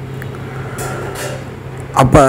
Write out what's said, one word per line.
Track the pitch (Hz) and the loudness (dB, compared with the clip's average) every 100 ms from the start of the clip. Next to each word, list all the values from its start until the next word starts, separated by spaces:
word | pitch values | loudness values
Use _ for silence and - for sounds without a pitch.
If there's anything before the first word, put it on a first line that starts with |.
| - - - - - - - - - - - - - - - - - - - - | -10 -10 -10 -10 -10 -10 -8 -8 -6 -6 -8 -8 -8 -8 -10 -12 -12 -12 -4 4
அப்ப | 127 156 | 6 8